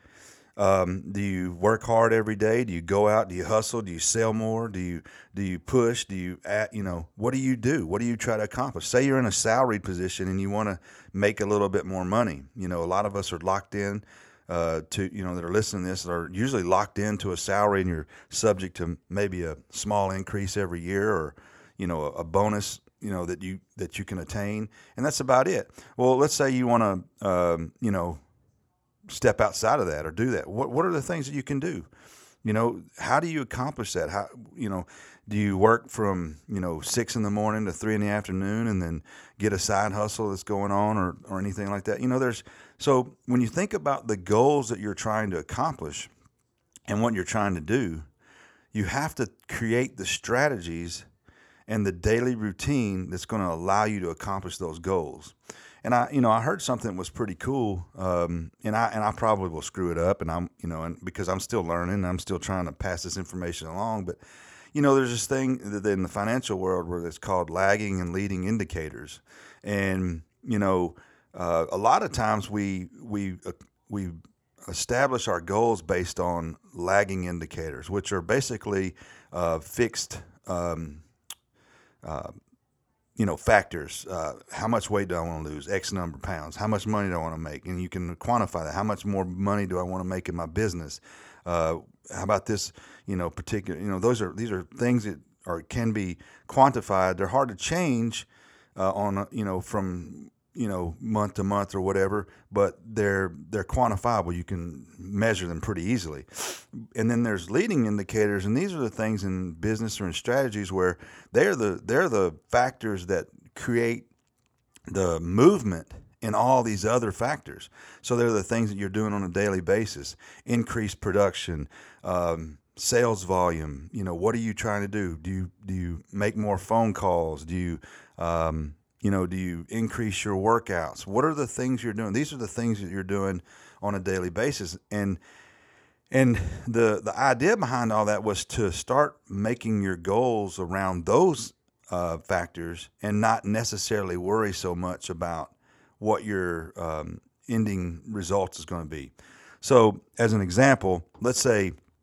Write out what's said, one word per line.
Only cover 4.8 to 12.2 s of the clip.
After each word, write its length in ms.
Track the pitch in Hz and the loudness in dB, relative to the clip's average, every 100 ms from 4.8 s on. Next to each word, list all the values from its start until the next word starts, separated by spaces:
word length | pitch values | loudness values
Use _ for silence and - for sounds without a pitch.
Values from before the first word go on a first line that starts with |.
you, 220 | 90 85 - - - | -4 -6 -10 -20 -12
do 80 | 95 | -6
you 160 | 95 87 | -4 -4
push? 460 | - 127 117 120 | 2 4 4 2
Do 100 | - | -4
you, 260 | 95 90 90 | -6 -6 -6
at, 300 | 87 104 107 | -2 -2 -2
you 80 | 110 | -4
know, 260 | 92 87 82 - | -4 -6 -8 -4
what 160 | 117 | -2
do 80 | 131 | 0
you 160 | 131 120 | 0 0
do? 300 | 123 151 82 | 2 0 0
What 160 | 104 | 0
do 40 | 120 | 0
you 120 | 113 | -2
try 180 | 123 107 | -2 -2
to 60 | |
accomplish? 440 | 104 123 135 82 - | -2 -4 -4 -4 2
Say 200 | 123 139 | 4 6
you're 120 | 135 | 4
in 60 | |
a 80 | 117 | 4
salaried 500 | - 113 120 127 104 | 2 4 4 4 2
position 460 | 98 90 92 - 95 | -2 -4 -4 -4 -2
and 100 | 95 | -2
you 120 | 98 | -2
wanna 280 | 104 107 90 - - - | -2 -2 -4 -10 -20 -10
make 260 | 98 101 110 | 2 2 2
a 60 | 101 | 2
little 240 | 104 98 | 4 4
bit 160 | 95 82 | 2 -2
more 180 | 95 | -4
money. 380 | 90 110 | 0 2